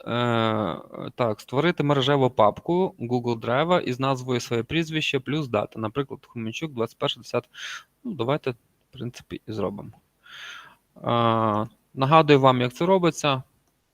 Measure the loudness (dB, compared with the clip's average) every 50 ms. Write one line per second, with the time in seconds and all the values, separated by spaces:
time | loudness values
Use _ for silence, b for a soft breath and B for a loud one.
0 | -8 -4 -2 0 0 2 2 2 2 2 2 0 0 -2 -4 -6 -10 -14 -14 -12
1 | -12 -8 -4 -2 -2 -2 -2 -4 -8 -6 -2 0 0 0 0 0 0 2 2 2
2 | 2 2 2 4 2 2 4 4 4 4 4 2 -2 -2 0 0 0 -2 -4 -6
3 | -6 -2 -2 -2 0 -2 -4 -2 -2 -2 0 0 2 2 2 0 0 -2 -4 -2
4 | -2 -2 -2 -2 -2 -2 -2 -2 -2 -2 -2 -2 -2 -2 -2 -4 -2 -2 -4 -4
5 | -2 -2 -2 -2 -2 -2 -4 -4 -2 -2 -2 -2 -2 -2 -4 -6 -6 -4 -4 -4
6 | -6 -6 -8 -14 -16 -14 -12 -10 -8 -8 -8 -8 -8 -8 -4 -4 -4 -4 -4 -4
7 | -4 -4 -4 -6 -8 -6 -4 -4 -4 _ B B B B B B B B B _
8 | -12 -10 -6 -4 -2 -2 -2 -2 -2 -6 -8 -8 _ _ _ _ _ _ -16 -12
9 | -12 -12 -12 -14 -16 -14 -14 -12 _ -10 -8 -4 -4 -4 -6 -8 -12 -16 -18 -20
10 | _ _ _ _ B B B B B B B B B B B B B _ _ -10
11 | -4 -2 0 2 2 2 2 2 2 2 0 0 -2 -4 -8 _ _ _ -6 -2
12 | 2 4 6 6 8 8 8 8 8 6 6 4 2 -2 -2 0 2 2 4 4
13 | 4 2 0 0 0 0 0 -2 -4 _ _ _ _ _ _ _ _ _